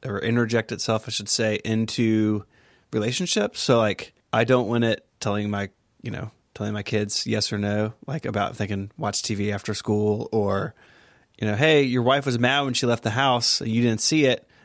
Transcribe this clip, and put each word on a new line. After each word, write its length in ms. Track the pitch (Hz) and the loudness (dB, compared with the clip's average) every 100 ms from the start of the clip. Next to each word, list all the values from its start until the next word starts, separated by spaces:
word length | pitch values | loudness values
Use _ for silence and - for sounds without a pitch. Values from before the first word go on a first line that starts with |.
or 140 | 127 101 | -6 -4
interject 520 | - 117 117 117 110 | 0 0 2 0 -2
itself, 320 | 113 - 110 - | -6 -2 -2 -2
I 40 | |
should 180 | - 101 | -8 -4
say, 300 | - 110 107 | -2 0 -2
into 800 | - 110 113 - 113 110 107 107 - _ _ _ _ | 0 -2 -2 0 2 4 2 0 -4 _ _ _ _
relationships. 680 | 110 107 123 175 - - - | -4 -2 -2 -2 0 -2 -4
So, 180 | - 120 | 2 4
like, 360 | 110 98 - _ _ | 4 0 -8 _ _
I 100 | 113 | 0
don't 240 | 117 127 107 | 4 4 2
want 160 | 117 | 0
it 220 | 117 - _ _ | 0 0 _ _
telling 320 | - 104 104 | -4 -2 -2
my, 180 | 101 101 _ _ _ | -4 -6 _ _ _
you 80 | - | -12
know, 220 | - 110 _ _ - | -10 -10 _ _ -8
telling 180 | 107 | -6
my 80 | 104 | -4
kids 460 | 101 110 104 - - | -2 -2 0 -4 -2
yes 260 | 110 - | -2 -2
or 60 | 104 | -2
no, 340 | 101 104 107 - - | 0 0 -2 -4 -8
like, 180 | 151 - | -8 -4
about 280 | 101 101 | -2 -2
if 40 | - | -2
they 80 | 101 | -4
can 260 | 101 98 - | -4 -6 -6
watch 240 | 107 104 | -4 -4
T 140 | - 104 | -4 -2
V 160 | 104 | -2
after 240 | 101 - 107 | -4 -4 -6
school, 520 | - 104 104 104 117 | 0 2 2 0 0
or, 420 | 110 101 98 98 - - - - _ _ _ | 0 0 0 -2 -8 -20 -20 -20 _ _ _
you 60 | 107 | -4
know, 60 | 104 | 0
"Hey, 280 | 156 151 | 4 4
your 180 | 135 123 | 4 2
wife 240 | 120 139 139 | 2 2 2
was 140 | 120 | 0
mad 220 | 123 139 | 2 2
when 120 | 139 | 0
she 140 | 123 123 | 0 0
left 160 | 117 | 0
the 80 | 117 | 0
house, 500 | 110 139 123 120 - | 0 2 2 2 -2
you 220 | 113 113 | 0 2
didn't 180 | 120 110 | 2 2
see 240 | - 160 139 | 2 4 2
it, 140 | 120 _ _ | 2 _ _